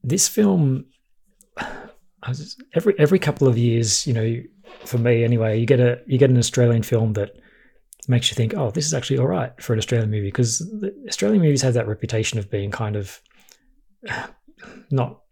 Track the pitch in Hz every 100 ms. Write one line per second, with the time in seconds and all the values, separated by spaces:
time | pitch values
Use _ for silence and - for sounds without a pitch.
0 | 131 175 - - 208 185 143 131 - _
1 | _ _ _ _ _ - - - - -
2 | _ _ - 127 - - - - 220 -
3 | 147 185 156 - 135 117 120 117 113 -
4 | - 117 110 117 - _ - - - 123
5 | 117 117 117 120 110 110 117 131 123 123
6 | - 127 135 123 117 - 120 117 107 113
7 | 110 104 101 - _ _ _ _ _ -
8 | - 123 - - 113 208 127 135 151 151
9 | - 135 135 92 - - - 113 - 120
10 | 110 107 101 - 120 113 170 220 202 -
11 | 262 - 202 214 160 139 131 120 107 104
12 | 107 113 107 113 101 104 101 - 107 104
13 | 98 - _ _ _ _ _ _ _ _
14 | 233 - - - _ _ - - _ 135
15 | 123 - _